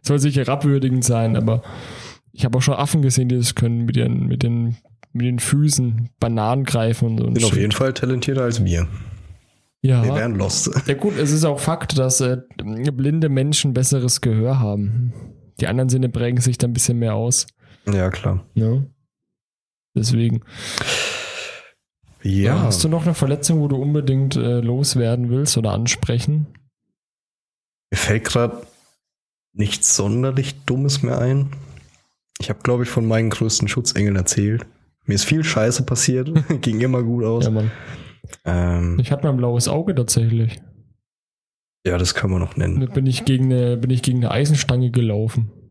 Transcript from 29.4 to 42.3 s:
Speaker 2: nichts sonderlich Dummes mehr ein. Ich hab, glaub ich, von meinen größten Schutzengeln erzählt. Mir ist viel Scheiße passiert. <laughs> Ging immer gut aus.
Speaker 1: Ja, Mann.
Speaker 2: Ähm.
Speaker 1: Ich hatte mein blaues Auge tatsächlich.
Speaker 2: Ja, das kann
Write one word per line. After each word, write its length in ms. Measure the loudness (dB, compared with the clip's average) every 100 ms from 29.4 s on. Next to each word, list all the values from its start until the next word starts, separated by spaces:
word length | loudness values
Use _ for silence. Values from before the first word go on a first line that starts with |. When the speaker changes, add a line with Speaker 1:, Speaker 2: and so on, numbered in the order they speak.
| _
Speaker 2:
nichts 420 | -4 -4 0 0 2
sonderlich 600 | 0 0 0 0 -4 -6 -4
Dummes 380 | 0 0 0
mehr 160 | -2 0
ein. 320 | 2 2 0 -6 -16 -20 -20 _ _ _ _ -10
Ich 100 | -8
hab, 140 | -4
glaub 180 | 0 0
ich, 80 | 0
von 180 | 0 2
meinen 220 | 2 0
größten 380 | 0 -2 0 0
Schutzengeln 480 | -2 -2 0 0 2
erzählt. 500 | 0 0 0 0 -6 _ _ _
Mir 100 | -2
ist 120 | -2 0
viel 180 | 0
Scheiße 400 | 0 2 2 0
passiert. 480 | -2 0 0 0 0 0 0
<laughs> 120 | -2
Ging 200 | 0 0
immer 220 | 0 2
gut 200 | 0 0
aus. 220 | 0 2 2
Speaker 1:
Ja, 60 |
Mann. 180 | 0 -2 -4 -16 -16 -18 -20 -20 -10
Speaker 2:
Ähm. 540 | -2 0 2 0 0 0
Speaker 1:
Ich 120 | 0
hatte 160 | 0 0
mein 100 | 0
blaues 300 | 0 0 0
Auge 260 | -2 0
tatsächlich. 640 | 0 0 2 2 2 0 -4 -18 -20 -20 _ _ _ _ _ _ _ _ _ -2
Speaker 2:
Ja, 140 | 0
das 160 | 0 0
kann 160 | 0